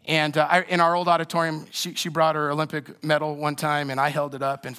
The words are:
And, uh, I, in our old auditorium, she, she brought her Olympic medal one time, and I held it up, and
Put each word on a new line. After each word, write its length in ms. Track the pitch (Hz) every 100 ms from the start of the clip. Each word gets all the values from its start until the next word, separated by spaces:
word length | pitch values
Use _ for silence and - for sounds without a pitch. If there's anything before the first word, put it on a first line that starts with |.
| -
And, 300 | 156 151 151
uh, 120 | 151
I, 120 | 175
in 180 | 175 180
our 160 | 170 175
old 100 | 175
auditorium, 600 | 170 160 170 165 156 -
she, 240 | - 175
she 140 | 160 170
brought 260 | 160 160
her 160 | 156 147
Olympic 540 | 147 156 156 131 -
medal 320 | 151 151 156 147
one 180 | 151
time, 340 | 147 156 147 143
and 100 | 135
I 80 | 147
held 260 | 147 143
it 80 | 135
up, 220 | 135 139
and 120 | 135